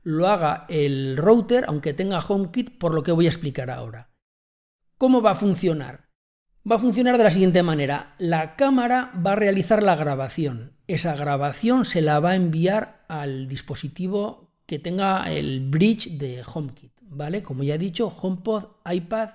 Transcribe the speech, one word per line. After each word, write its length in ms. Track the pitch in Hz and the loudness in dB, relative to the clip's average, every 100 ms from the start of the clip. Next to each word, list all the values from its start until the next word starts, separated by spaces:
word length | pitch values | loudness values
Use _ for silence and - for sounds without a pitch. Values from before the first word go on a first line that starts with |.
lo 260 | 170 156 185 | -6 0 2
haga 360 | 208 151 - - | 2 0 -2 -4
el 480 | 160 143 135 135 135 | 0 0 0 -2 2
router, 480 | 175 233 233 247 - | 6 6 4 0 0
aunque 260 | 151 151 | -2 -4
tenga 300 | 143 190 180 - | -4 -2 -2 -2
HomeKit, 520 | 196 180 247 247 - | -2 -2 -4 -6 -4
por 160 | 170 | -2
lo 100 | 160 | 0
que 80 | 151 | 0
voy 140 | 165 165 | 2 2
a 40 | |
explicar 400 | 160 147 131 127 | 2 -4 -8 -8
ahora. 460 | 127 117 113 - _ _ _ _ _ _ _ _ - | -10 -12 -14 -20 _ _ _ _ _ _ _ _ 0
¿Cómo 240 | 262 254 | 4 6
va 100 | 214 | 4
a 40 | 185 | 4
funcionar? 760 | 202 170 180 156 127 127 _ _ _ _ _ _ 202 | 2 2 0 -2 -4 -14 _ _ _ _ _ _ -2
Va 80 | 196 | 0
a 20 | |
funcionar 380 | 247 214 247 247 | 2 2 2 4
de 80 | 214 | 4
la 60 | |
siguiente 300 | 175 185 180 | 6 4 4
manera. 540 | 175 156 139 143 - - | 4 0 -2 -4 -8 -6
La 360 | 175 160 160 - | -2 -2 -2 0
cámara 560 | 277 262 240 254 254 180 | 2 4 2 0 -2 -2
va 100 | 185 | 0
a 20 | 202 | 2
realizar 480 | 208 196 - 214 | 2 2 2 4
la 140 | 202 160 | 4 2
grabación. 800 | 147 135 131 - 147 117 123 - - | 0 -4 -6 -4 -6 -6 -12 -16 -6
Esa 260 | 165 170 143 | -4 -2 -4
grabación 680 | 143 139 143 - 226 254 | -2 -2 -2 -2 2 2
se 180 | 208 175 | 2 2
la 200 | 151 147 | 2 2
va 100 | 170 | 2
a 40 | 185 | 2
enviar 720 | 175 160 180 214 - - - | 2 2 2 0 -4 -12 -12
al 400 | 160 143 131 131 | -10 -8 -8 -8
dispositivo 960 | 135 - - 143 - 185 202 208 - _ _ - | -10 -10 -10 -10 -8 -4 -4 -4 -8 _ _ -10
que 120 | 151 | -8
tenga 520 | 170 185 196 185 - | -6 -2 0 0 -2
el 280 | 151 147 131 | -4 -4 -4
bridge 580 | 135 156 208 220 - 156 | -2 2 4 2 -4 -8
de 240 | 139 123 | -8 -10
HomeKit, 480 | 123 160 139 - 131 _ | -12 -10 -10 -12 -20 _
¿vale? 420 | 214 143 147 196 | -16 -10 -6 -6
Como 180 | - 131 | -6 -4
ya 140 | 139 151 | -2 -2
he 20 | |
dicho, 300 | 196 165 214 | -4 -2 -4
HomePod, 560 | - 190 185 220 214 202 _ 180 | -4 -6 -4 -2 -4 -6 _ -6
iPad 380 | 180 170 220 220 | -4 -2 -4 -6